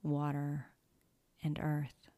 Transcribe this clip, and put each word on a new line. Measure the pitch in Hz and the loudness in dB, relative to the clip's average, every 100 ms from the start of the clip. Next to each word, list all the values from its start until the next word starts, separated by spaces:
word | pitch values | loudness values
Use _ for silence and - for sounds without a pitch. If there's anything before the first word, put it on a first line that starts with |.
water, | 156 147 147 143 143 147 131 _ _ _ _ _ _ _ | 0 0 2 0 0 -4 -6 _ _ _ _ _ _ _
and | 156 151 | -2 0
earth. | 156 147 143 - - | 0 0 -2 -8 -20